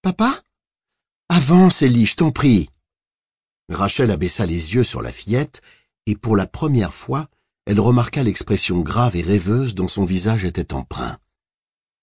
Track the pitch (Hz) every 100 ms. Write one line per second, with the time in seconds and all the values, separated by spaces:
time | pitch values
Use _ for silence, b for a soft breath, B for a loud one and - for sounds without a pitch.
0 | 190 175 226 - - _ _ _ _ _
1 | _ _ - 175 131 180 185 - 139 120
2 | 107 - 160 127 143 107 76 _ _ _
3 | _ _ _ _ _ _ - 90 101 -
4 | 123 87 87 - 92 85 80 113 117 -
5 | 60 57 - 120 147 - _ b b _
6 | - 101 110 104 90 - 156 131 90 -
7 | - 135 151 _ _ _ - 104 107 123
8 | 120 - 120 92 - 98 - 90 78 95
9 | 123 90 82 101 87 117 135 92 92 -
10 | 92 92 98 110 92 85 82 67 64 -
11 | - - _ _ _ _ _ _ _ _